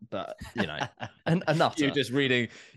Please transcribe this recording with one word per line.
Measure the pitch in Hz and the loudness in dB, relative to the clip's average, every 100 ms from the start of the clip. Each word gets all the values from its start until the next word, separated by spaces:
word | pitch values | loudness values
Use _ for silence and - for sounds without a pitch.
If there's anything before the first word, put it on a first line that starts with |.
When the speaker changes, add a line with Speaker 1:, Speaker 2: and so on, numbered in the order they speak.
| - | -10
Speaker 1:
but, | 98 - - - | -8 -8 -10 -8
you | - 185 | -4 -4
know, | 76 | -4
Speaker 2:
<laughs> | - - 120 - - | -8 -8 -14 -8 0
Speaker 1:
a, | 170 170 | 0 2
a | |
nutter. | 156 139 - | 4 2 2
Speaker 2:
You | 139 | 0
just | 143 117 | 0 0
reading, | 135 135 123 113 - - | 2 2 2 0 -6 -20